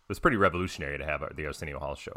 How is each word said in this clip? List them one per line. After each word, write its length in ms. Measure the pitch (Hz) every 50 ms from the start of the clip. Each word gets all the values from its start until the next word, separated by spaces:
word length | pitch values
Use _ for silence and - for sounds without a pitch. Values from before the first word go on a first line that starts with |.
| _ _
was 100 | 101 -
pretty 180 | - 175 131
revolutionary 640 | 101 98 92 80 87 92 90 - - 78 69 71 69
to 60 | 69
have 160 | 76 76 73 71 - -
the 100 | - 78
Arsenio 320 | 73 71 - 85 78 71 65
Hall 160 | 73 71 71
show, 180 | - - - -